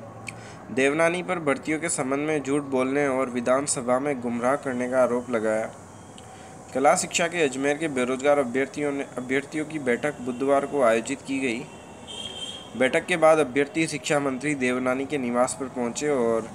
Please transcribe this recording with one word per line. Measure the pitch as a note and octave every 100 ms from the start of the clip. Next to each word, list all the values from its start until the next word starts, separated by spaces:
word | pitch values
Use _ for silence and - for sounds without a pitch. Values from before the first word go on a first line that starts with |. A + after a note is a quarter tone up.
| - - - - - - -
देवनानी | A2 C#3 D3+ E3 F3
पर | F3 F3+
भर्तियों | D3+ B2+ C#3+ D3+
के | D#3+
संबंध | D#3 C3 C#3
में | D3+ D3+
झूठ | C3+ D3
बोलने | C#3 C3 B2+ C#3 C#3+
और | B2+ C3
विधानसभा | B2 A#2+ C3 C#3+ C#3+ A#2+ B2+
में | C#3+ C3+
गुमराह | A#2+ A#2+ B2 C#3+
करने | C#3 B2 B2
का | C3
आरोप | A#2+ B2 B2
लगाया। | A#2 A2 A2 - - - - - - - - - - -
कला | C3 C#3+ F3
शिक्षा | F3 - E3+
के | F3
अजमेर | D3 B2+ C#3 D3
के | D#3+
बेरोजगार | C3 B2 C3 C#3 C#3+
अभ्यर्थियों | B2+ B2+ C3+ D3 D3
ने, | C#3 C#3 -
अभ्यर्थियों | B2+ C3+ C3+ D#3
की | D3+ D#3
बैठक | B2+ A#2+ D3 D3
बुधवार | B2 A#2+ C3+ C#3 C#3
को | C#3+
आयोजित | A#2+ A2+ A2+ C#3
की | - C3+
गई। | C3 A2+ D3+ - - - - - - - - - - A2+
बैठक | B2+ E3 D#3+
के | F3
बाद | D#3+ D#3+
अभ्यर्थी | C#3 B2+ C#3 D#3+ D#3+
शिक्षा | D3 - D3
मंत्री | C#3 B2+ C#3+
देवनानी | D3 B2+ B2+ B2+ C3 C#3
के | D3
निवास | B2 A#2+ B2+ -
पर | C3
पहुंचे | B2+ A#2+ A2+ D3
और | C#3 A#2 A2+ A2